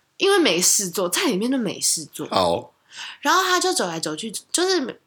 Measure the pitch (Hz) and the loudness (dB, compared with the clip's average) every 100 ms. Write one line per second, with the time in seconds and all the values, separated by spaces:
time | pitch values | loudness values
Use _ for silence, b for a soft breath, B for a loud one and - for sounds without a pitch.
0 | _ - 392 403 277 170 180 - 190 185 | _ -2 2 4 4 4 2 2 0 -2
1 | 180 - 359 190 240 269 202 131 - - | -2 0 0 0 0 -2 -2 -2 -2 -2
2 | 147 - 147 107 90 85 - _ B B | -6 -12 -2 0 2 0 -4 _ B B
3 | B B 285 349 381 359 359 349 185 165 | B B 2 2 2 2 0 0 -2 -4
4 | 156 156 220 180 - - 370 359 254 - | -6 -6 -8 -10 -6 -2 0 0 -2 -10